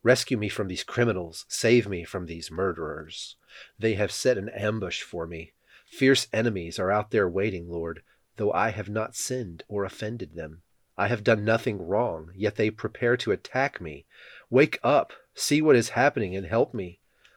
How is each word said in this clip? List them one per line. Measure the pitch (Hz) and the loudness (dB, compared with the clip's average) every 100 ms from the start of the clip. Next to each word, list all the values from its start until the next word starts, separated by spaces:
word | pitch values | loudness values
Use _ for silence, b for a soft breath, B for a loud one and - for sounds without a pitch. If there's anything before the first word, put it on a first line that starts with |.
Rescue | 110 127 - 117 | 4 4 2 -2
me | 104 | -2
from | - 98 | -4 -4
these | 90 | -6
criminals. | - - 120 92 82 - - | -4 0 2 2 -4 -12 -10
Save | - 117 120 101 | -2 6 6 4
me | 92 | -4
from | 82 95 85 | -6 -8 -8
these | 82 - | -10 -10
murderers. | 80 95 82 78 73 78 - - - B B B _ | -2 -2 -2 -6 -8 -12 -14 -14 -16 B B B _
They | 113 | -2
have | 101 101 | 0 -2
set | - 131 117 | 0 0 0
an | 101 | -2
ambush | 98 107 110 95 - | -2 -2 -2 -4 -6
for | - 87 82 | -8 -8 -8
me. | 82 82 _ b b b | -8 -12 _ b b b
Fierce | - 131 135 - | 2 4 6 2
enemies | 107 117 98 85 85 | 0 0 0 -6 -2
are | 95 | 0
out | 104 107 | 2 2
there | 113 95 | 2 2
waiting, | 87 107 92 85 | 2 -2 -2 -6
Lord, | 85 82 82 _ _ _ - | -6 -6 -8 _ _ _ -4
though | 104 | 0
I | 87 110 | 2 0
have | 98 98 | -2 -6
not | 107 110 - | -4 -6 -6
sinned | - 127 104 85 - | -6 -6 -6 -12 -8
or | 104 | -4
offended | 98 - 107 117 85 | -4 -6 -8 -8 -10
them. | 85 78 82 _ _ _ - | -10 -12 -14 _ _ _ -4
I | 101 | -2
have | 117 | 0
done | 104 110 104 | 4 4 4
nothing | 113 - 101 | 0 0 -4
wrong, | 85 101 120 82 80 | -2 0 0 -4 -10
yet | 92 104 - | -2 -2 0
they | 110 | -2
prepare | 110 107 - 120 123 | -2 -8 -2 0 0
to | - | 0
attack | 95 - 127 139 - | -2 -2 -2 -2 -4
me. | 85 71 _ B B B B | -12 -14 _ B B B B
Wake | 123 151 - | 4 4 4
up, | - 143 - - _ | 2 2 2 -8 _
see | - - 147 | -6 0 2
what | 156 127 | 6 6
is | 113 | 6
happening, | - 139 143 101 95 | 2 2 2 -2 -4
and | 90 | -2
help | 113 120 | 0 0
me. | 117 90 87 _ b b | -2 -8 -12 _ b b